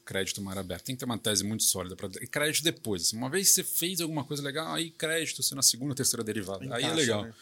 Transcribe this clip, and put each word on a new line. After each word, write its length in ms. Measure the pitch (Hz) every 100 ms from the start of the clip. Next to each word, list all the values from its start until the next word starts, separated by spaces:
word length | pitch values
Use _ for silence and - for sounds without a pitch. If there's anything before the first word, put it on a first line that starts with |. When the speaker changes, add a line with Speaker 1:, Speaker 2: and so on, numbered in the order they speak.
Speaker 1:
crédito 380 | - 98 95 -
mar 160 | 98 95
aberto. 260 | 92 90
Tem 120 | - 131
que 40 |
ter 60 | 127
uma 120 | 113
tese 240 | - 101
muito 200 | 101 110
sólida 320 | - 98 90 90
pra 140 | 98 95
e 60 | 120
crédito 360 | 147 147 131 156
depois. 380 | 160 117 95
Assim, 120 | - 107
uma 120 | 127
vez 180 | 170 190
que 60 | -
você 80 |
fez 380 | - - 170 185
alguma 240 | 170 156 127
coisa 180 | 147
legal, 300 | 139 139 160
aí 180 | 156 165
crédito, 500 | - 160 165 151 -
você 140 | 131 139
na 60 |
segunda, 320 | 127 117 139 127
terceira 260 | 127 117
derivada. 400 | 113 107 92 95 131
Aí 180 | 117
é 40 | 143
Speaker 2:
Encaixa, 60 | 165
Speaker 1:
legal. 280 | 131 104
Speaker 2:
né? 100 | 107 113